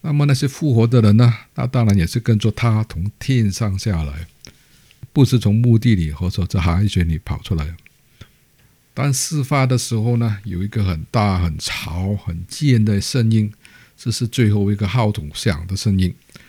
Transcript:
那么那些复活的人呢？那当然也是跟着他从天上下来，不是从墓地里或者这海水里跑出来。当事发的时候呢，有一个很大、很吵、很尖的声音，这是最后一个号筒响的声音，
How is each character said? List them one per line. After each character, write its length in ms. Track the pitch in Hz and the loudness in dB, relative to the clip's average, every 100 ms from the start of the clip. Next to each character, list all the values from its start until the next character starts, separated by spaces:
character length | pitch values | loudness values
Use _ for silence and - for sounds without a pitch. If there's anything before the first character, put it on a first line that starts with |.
那 100 | 160 | 0
么 140 | 147 147 | 2 2
那 80 | |
些 120 | 135 143 | 2 0
复 280 | - 156 | -2 0
活 120 | 113 113 | 4 4
的 140 | 123 | 4
人 160 | 107 107 | 6 6
呢？ 180 | 120 110 - | 6 2 -8
那 120 | - 127 | -6 -2
当 200 | 127 113 | 0 2
然 100 | 101 | 2
也 100 | 82 | 0
是 140 | 120 | -2
跟 180 | 113 107 | 0 2
着 120 | 110 | 0
他 340 | - 117 110 | 0 0 0
从 260 | 110 82 98 - | -2 -6 -6 -6
天 320 | - 131 104 | -2 0 0
上 280 | 92 107 95 | -2 -4 -2
下 260 | 117 87 | -2 -2
来， 240 | 73 73 85 _ - _ _ _ _ _ - | -4 -8 -14 _ -20 _ _ _ _ _ -4
不 120 | - | 2
是 140 | 135 123 | 4 4
从 160 | 101 | 2
墓 240 | 107 120 113 | 2 4 4
地 160 | 120 | 4
里 180 | 101 78 | 2 0
或 160 | 73 90 | -2 -4
者 180 | - 87 | -4 -2
这 140 | 92 | 0
海 260 | 85 85 101 | 0 2 0
水 160 | 92 | 0
里 160 | 85 78 | 0 -2
跑 160 | - 73 | -4 -10
出 120 | - | -4
来。 200 | 85 78 85 _ _ _ _ - _ _ _ _ _ _ | -4 -4 -10 _ _ _ _ -20 _ _ _ _ _ _
当 180 | - 139 | -4 -2
事 300 | 131 - 151 | -2 -2 -4
发 220 | 131 143 | -2 0
的 140 | 131 127 | 2 0
时 160 | - | -2
候 240 | 113 113 120 | -2 0 0
呢， 200 | 117 101 | 0 -4
有 180 | 101 87 | -6 -6
一 60 | 101 | -4
个 160 | 110 | -2
很 200 | 95 82 - | -2 -2 -4
大、 320 | 120 104 92 | 0 0 0
很 140 | 85 76 | -2 -4
吵、 560 | - - - 85 95 | -8 -8 -8 -6 -4
很 300 | 104 - 85 90 | -4 -6 -10 -10
尖 380 | - 147 120 | -4 2 2
的 160 | 107 101 | 2 0
声 300 | - 131 113 | -2 0 2
音， 220 | 113 107 - - - _ _ | 2 0 -6 -20 -20 _ _
这 140 | 123 | -8
是 160 | - 117 | -6 -4
最 240 | - 110 | 0 2
后 200 | 104 101 | 2 0
一 60 | 101 | -2
个 100 | 104 | -2
号 240 | 117 107 | 0 0
筒 180 | 101 73 | -2 -8
响 320 | - 113 78 87 | -6 -4 -4 -6
的 100 | 95 | -4
声 220 | 107 95 | 0 2
音， 160 | 92 - _ - | 0 -4 _ -20